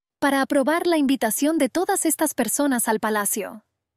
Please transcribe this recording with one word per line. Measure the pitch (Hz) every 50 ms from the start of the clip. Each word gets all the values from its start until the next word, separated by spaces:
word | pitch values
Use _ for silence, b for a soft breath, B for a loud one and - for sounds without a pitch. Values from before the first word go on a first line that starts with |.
| _ _ _ _
"Para | 294 285 277 269
aprobar | 269 - 294 285 254 285 320 349 359 349
la | 330 311
invitación | 277 254 277 - 247 220 - - 277 302 330 311
de | 277 247
todas | - 330 381 - 392 - -
estas | 320 - - 320 294 -
personas | - 233 220 - - 285 285 254 233 - 233
al | 214 214
palacio". | - 214 214 208 202 202 - 226 180 180 208 214 - _ _ _ _ _ _